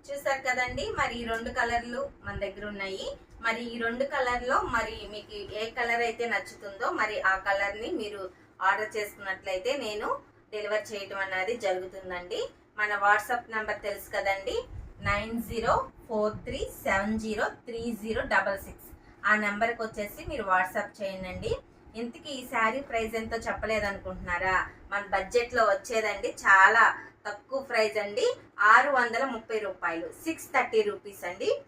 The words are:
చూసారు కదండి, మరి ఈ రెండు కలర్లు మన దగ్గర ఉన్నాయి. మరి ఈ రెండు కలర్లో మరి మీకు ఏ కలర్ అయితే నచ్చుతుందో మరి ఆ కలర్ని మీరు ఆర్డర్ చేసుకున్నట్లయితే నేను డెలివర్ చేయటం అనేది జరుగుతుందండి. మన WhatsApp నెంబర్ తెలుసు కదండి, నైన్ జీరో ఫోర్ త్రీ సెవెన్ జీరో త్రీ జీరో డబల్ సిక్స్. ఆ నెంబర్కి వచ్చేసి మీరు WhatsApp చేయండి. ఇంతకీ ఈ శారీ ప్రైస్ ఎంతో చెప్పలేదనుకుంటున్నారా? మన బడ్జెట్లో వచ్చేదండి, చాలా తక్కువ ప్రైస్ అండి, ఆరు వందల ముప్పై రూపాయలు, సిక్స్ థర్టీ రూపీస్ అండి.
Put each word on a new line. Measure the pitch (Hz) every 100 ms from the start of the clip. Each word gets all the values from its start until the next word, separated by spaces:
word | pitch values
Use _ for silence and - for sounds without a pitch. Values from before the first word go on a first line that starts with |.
| -
చూసారు | 277 294 269 262
కదండి, | 247 247 247 220 254
మరి | 262 240
ఈ | 226
రెండు | 226 240 247
కలర్లు | 240 240 233 247 285 - 202
మన | 202 196
దగ్గర | 196 208
ఉన్నాయి. | 202 190 190 - - - -
మరి | 226 226 240
ఈ | 233
రెండు | 226 247 285
కలర్లో | 285 247 233 247 277 -
మరి | 240 214 214 202
మీకు | 208 - 208 190 202
ఏ | 226 247
కలర్ | 240 233 233
అయితే | 233 233
నచ్చుతుందో | 196 190 - 202 - 240 359
మరి | 214 208 196
ఆ | 190
కలర్ని | 196 196 202 208 240 339
మీరు | 208 202 185 - - - 214
ఆర్డర్ | 220 214 214
చేసుకున్నట్లయితే | - - 196 190 196 - 247 285
నేను | 214 208 277 571 - - _
డెలివర్ | 214 208 214 208
చేయటం | 208 196 196 190
అనేది | 185 190 240
జరుగుతుందండి. | 202 180 185 190 185 185 180 - 539 - _ 214
మన | 208 208
WhatsApp | 202 214 - 240 -
నెంబర్ | 220 214 - 208
తెలుసు | 196 - 208
కదండి, | 196 196 - 453 508 - - - 202
నైన్ | 202 220 233 -
జీరో | 226 233 392 - - -
ఫోర్ | 214 214 208 247
త్రీ | 269 - -
సెవెన్ | 240 196 208 220
జీరో | 220 208 - - -
త్రీ | 226 233 202
జీరో | 220 226 269
డబల్ | 202 202 196 -
సిక్స్. | - - - - - 202
ఆ | 214 208
నెంబర్కి | 208 226 233 220
వచ్చేసి | 214 202 - 330
మీరు | 285 196
WhatsApp | 185 196 214 202 -
చేయండి. | - 190 185 185 453 523 - - - 214
ఇంతకీ | 233 330 311 262
ఈ | 247
శారీ | 240 220 262 277
ప్రైస్ | 233 220 226
ఎంతో | 220 226 220
చెప్పలేదనుకుంటున్నారా? | 196 214 214 202 196 185 185 185 175 185 185 - - -
మన | 202 196 196
బడ్జెట్లో | 190 240 240 247 220
వచ్చేదండి, | 294 - 220 214 196 240 -
చాలా | 226 190 190 226 220 - - - 208
తక్కువ | - - 269 254
ప్రైస్ | 233 214 214
అండి, | 202 208 480 508 - - 208
ఆరు | 233 277 262
వందల | 233 233 269
ముప్పై | 233 - 220 202
రూపాయలు, | 185 175 165 170 - 320
సిక్స్ | 320 -
థర్టీ | 269 240 220 208
రూపీస్ | 196 208 - 180
అండి. | 190 320 554